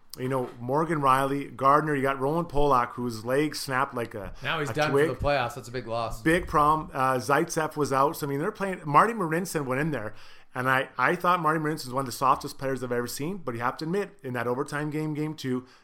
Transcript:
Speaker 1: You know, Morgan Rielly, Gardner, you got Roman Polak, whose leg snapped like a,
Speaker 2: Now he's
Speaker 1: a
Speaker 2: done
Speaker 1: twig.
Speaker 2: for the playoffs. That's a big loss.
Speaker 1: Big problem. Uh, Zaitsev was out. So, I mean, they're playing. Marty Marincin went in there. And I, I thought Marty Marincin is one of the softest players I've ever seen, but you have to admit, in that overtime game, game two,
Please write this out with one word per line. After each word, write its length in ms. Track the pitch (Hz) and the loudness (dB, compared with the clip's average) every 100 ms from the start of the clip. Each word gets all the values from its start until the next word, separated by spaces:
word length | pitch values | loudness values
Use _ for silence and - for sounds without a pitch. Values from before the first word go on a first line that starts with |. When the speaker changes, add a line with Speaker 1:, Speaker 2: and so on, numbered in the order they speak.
| - - | -18 -8
Speaker 1:
You 80 | 127 | -2
know, 200 | 131 120 120 | -2 -2 -6
Morgan 400 | 123 143 160 160 | -2 0 2 2
Rielly, 560 | 139 131 139 139 139 120 | 4 4 4 -2 -6 0
Gardner, 400 | 135 147 156 143 | 4 6 4 0
you 60 | |
got 180 | 131 135 | 0 0
Roman 240 | 135 165 | 0 0
Polak, 460 | 170 135 147 127 120 | 0 2 4 4 2
whose 340 | - 123 110 | -2 -6 -4
leg 320 | 113 135 151 - | -2 2 0 -2
snapped 400 | - 131 139 123 | -4 -2 -2 -2
like 180 | 113 | -6
a, 180 | 110 92 - | -8 -10 -8
Speaker 2:
Now 160 | 123 160 | -4 -2
he's 100 | 143 | -2
Speaker 1:
a 40 | |
Speaker 2:
done 180 | 147 151 | 0 2
Speaker 1:
twig. 160 | 139 151 | 4 2
Speaker 2:
for 60 | |
the 60 | 123 | 2
playoffs. 360 | 139 143 120 135 | 0 0 0 -6
That's 100 | 120 | -10
a 60 | |
big 160 | 127 110 | -8 -4
loss. 340 | 113 113 113 | -4 -4 -2
Speaker 1:
Big 240 | 160 175 175 | 2 2 2
problem. 440 | 160 147 156 156 | 2 4 4 0
Uh, 220 | 143 131 131 | 0 0 2
Zaitsev 600 | 117 143 165 - 156 151 | 2 2 2 -2 -2 -2
was 160 | 139 | 0
out. 240 | 135 143 160 | 2 2 0
So, 120 | 147 | -4
I 20 | |
mean, 80 | 139 | -4
they're 140 | 170 | -4
playing. 300 | - 196 185 | -4 -4 -4
Marty 300 | 156 147 202 | 2 6 6
Marincin 500 | 226 170 160 185 160 | 4 -2 -2 -2 -4
went 160 | 135 127 | -2 0
in 100 | 156 | 0
there. 240 | 135 107 - - - - 131 | -2 -6 -10 -14 -18 -12 -2
And 140 | 127 | 2
I, 160 | 131 135 - | 2 2 0
I 200 | 127 175 | 2 2
thought 240 | 175 180 | 2 4
Marty 180 | 156 165 | 4 2
Marincin 300 | 151 156 127 | 0 -4 -4
is 40 | |
one 100 | 127 | -4
of 40 | 131 | -4
the 60 | |
softest 460 | 110 135 139 143 - | 0 2 2 0 -6
players 260 | 135 131 | -4 -4
I've 80 | 123 | -2
ever 160 | 120 120 | -2 -2
seen, 300 | - 147 196 | -4 -6 -6
but 180 | 131 117 | -6 -4
you 40 | |
have 160 | 123 131 | -2 -2
to 80 | 160 | -2
admit, 240 | 190 190 - | -2 -4 -8
in 120 | 135 | -6
that 120 | 123 120 | -2 0
overtime 420 | 123 147 147 151 | -2 -2 -4 -4
game, 240 | 147 156 | -2 -4
game 220 | 147 151 | -2 -4
two, 320 | 156 131 127 127 - | -4 -4 -4 -6 -18